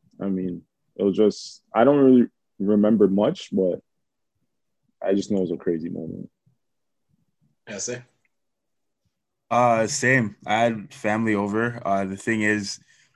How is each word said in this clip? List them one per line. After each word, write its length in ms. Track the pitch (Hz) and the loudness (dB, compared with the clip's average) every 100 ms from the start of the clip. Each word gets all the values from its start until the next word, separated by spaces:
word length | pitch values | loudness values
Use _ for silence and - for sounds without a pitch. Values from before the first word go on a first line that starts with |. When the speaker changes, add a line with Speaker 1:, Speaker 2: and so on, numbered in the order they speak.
| _ - | _ -10
Speaker 1:
I 100 | 98 | -6
mean, 340 | 95 92 85 - _ _ - | -4 -6 -10 -14 _ _ -4
it 60 | |
was 120 | 101 | 0
just, 480 | 95 104 - - - _ | 2 2 0 -10 -20 _
I 100 | 110 | 2
don't 180 | 127 143 | 4 6
really 260 | 131 127 - _ _ - | 6 6 4 _ _ -6
remember 480 | 101 107 104 110 98 | 0 2 4 4 4
much, 440 | 98 120 190 - | 4 0 -2 -4
but 280 | 98 92 85 - _ _ _ _ _ _ _ _ _ _ - | -2 -2 -2 -10 _ _ _ _ _ _ _ _ _ _ -8
I 100 | 95 | -2
just 180 | 98 - | -2 -2
know 80 | 98 | -2
it 40 | |
was 100 | 87 | -2
a 60 | 85 | -4
crazy 320 | 92 82 85 | -4 -4 -6
moment. 400 | 82 80 - - _ _ _ _ _ _ _ _ _ _ _ _ _ - | -10 -10 -12 -16 _ _ _ _ _ _ _ _ _ _ _ _ _ -16
Speaker 2:
Yeah, 100 | 101 | -10
same. 260 | - 123 - _ _ _ _ _ _ _ _ _ _ _ _ _ - | -10 -10 -14 _ _ _ _ _ _ _ _ _ _ _ _ _ -4
Speaker 3:
Uh, 360 | 117 120 113 110 | 2 2 2 0
same. 500 | - 123 131 104 - - | 0 2 2 0 -6 -4
I 140 | 107 | 0
had 340 | 117 110 98 | 0 -2 -12
family 400 | - 107 110 113 | -8 -4 -2 0
over. 480 | 101 101 107 120 117 | 0 -2 -2 -4 -4
Uh, 220 | - 98 95 | -4 -2 -4
the 100 | 95 | -6
thing 240 | - 110 | -4 -2
is, 400 | 107 104 98 - _ _ _ | 0 -2 -4 -12 _ _ _